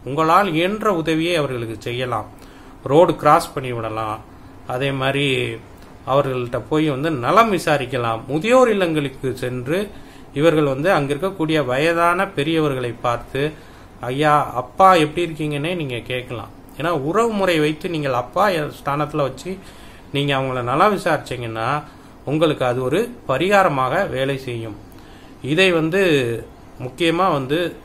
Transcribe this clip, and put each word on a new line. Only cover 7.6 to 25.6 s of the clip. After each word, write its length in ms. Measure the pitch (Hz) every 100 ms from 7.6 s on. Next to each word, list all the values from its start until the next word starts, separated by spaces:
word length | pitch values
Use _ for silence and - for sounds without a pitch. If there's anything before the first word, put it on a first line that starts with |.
| - 147 123 127 117 113 123
முதியோர் 420 | 147 220 254 247
இல்லங்களுக்கு 640 | 202 175 156 139 - 131
சென்று 560 | 123 127 127 123 175 208 - - - -
இவர்கள் 380 | 139 156 151 143
வந்து 180 | 131 170
அங்க 220 | 175 139
இருக்கக்கூடிய 520 | 139 190 185 156 156 123
வயதான 600 | 131 160 170 170 175 190
பெரியவர்களை 680 | 165 143 160 151 131 123 113
பார்த்து, 500 | 123 120 - 135 151 151 - - - -
"ஐயா, 340 | 120 131 151 147 123
அப்பா 360 | 120 - - 190
எப்படி 320 | 180 147 170 170
இருக்கீங்கன்னே?" 480 | 151 151 143 156 185
நீங்க 240 | 143 120
கேட்கலாம். 520 | 110 127 123 117 104 - - -
ஏன்னா 120 | 160
உறவு 420 | 165 139 196 233
முறை 280 | 208 190 165
வைத்து 300 | 151 151 180
நீங்கள் 240 | 160 143
அப்பா 340 | 120 123 175 196
ஸ்தானத்துல 800 | 156 143 120 - 143 147 151 135
வச்சு 300 | - 175 190 - - - - -
நீங்க 180 | 139 143 139
அவங்கள 260 | 135 127
நல்லா 260 | 120 139 202
விசாரிச்சீங்கன்னா 960 | 196 175 156 - 123 117 113 113 147 - - - - -
உங்களுக்கு 400 | 151 160 - 127
அது 180 | 123
ஒரு 160 | 127 165 240 - -
பரிகாரமாக 840 | 135 180 202 185 139 127 160 185
வேலை 280 | 131 135 135
செய்யும். 380 | 131 117 113 101 - - - - - -
இதை 300 | 127 156